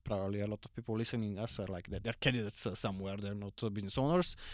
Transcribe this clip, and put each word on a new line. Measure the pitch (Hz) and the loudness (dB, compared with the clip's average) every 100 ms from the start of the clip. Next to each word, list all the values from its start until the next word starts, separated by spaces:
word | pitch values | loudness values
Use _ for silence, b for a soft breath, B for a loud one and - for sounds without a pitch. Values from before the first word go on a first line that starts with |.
| - | -2
probably | 101 98 104 | 0 2 2
a | 104 | 0
lot | 107 | -2
of | - | -6
people | - 113 110 | -8 -2 0
listening | 117 120 107 98 | 0 0 0 0
us | 113 - | -2 -2
are | 95 | -2
like | 92 - | -4 -4
that. | 98 107 | -4 -2
They're | - | 2
candidates, | 139 123 104 - 113 | 4 4 2 -2 -4
uh, | |
somewhere. | 92 113 95 98 101 | -2 -2 -2 -2 -2
They're | 101 101 | -4 -4
not, | 101 - | -6 -2
uh, | 113 | -2
business | 101 98 131 | 0 0 2
owners. | 139 175 175 - B | 4 4 4 -2 B